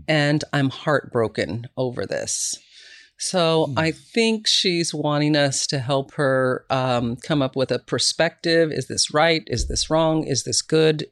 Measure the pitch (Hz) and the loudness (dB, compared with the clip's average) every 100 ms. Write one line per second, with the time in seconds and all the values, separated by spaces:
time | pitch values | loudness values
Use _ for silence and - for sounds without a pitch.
0 | 80 151 143 151 - 147 139 - - 143 | -2 0 2 0 0 0 0 -2 0 0
1 | - 120 110 - 98 110 120 - 127 123 | 0 -2 0 -2 -4 -6 -8 -6 -4 -4
2 | - - - - - - - - - - | -6 -4 -4 -4 -6 -8 -14 -20 -20 -20
3 | - - - 185 165 160 151 131 160 156 | -20 -12 -4 0 2 2 2 0 -2 -4
4 | - 233 226 220 220 - 190 170 165 151 | -4 0 2 0 0 0 2 0 -2 -2
5 | 147 147 151 151 143 135 - 143 123 139 | 0 2 2 4 2 0 -2 -4 -2 -2
6 | 135 - 139 131 127 127 - 135 131 120 | -2 -2 0 2 2 -2 -2 -2 0 0
7 | 117 113 - 151 131 135 131 123 - 131 | -2 -4 -2 0 0 0 -2 -2 -2 -2
8 | - - 170 - 170 165 160 139 127 117 | 0 0 0 -2 2 2 2 0 -4 -4
9 | - 147 165 160 - 117 - - - 156 | 0 2 4 2 -2 -4 -2 -4 0 2
10 | 160 160 - 135 - - - 156 160 156 | 2 2 0 -4 -2 -4 0 2 4 2
11 | - | -2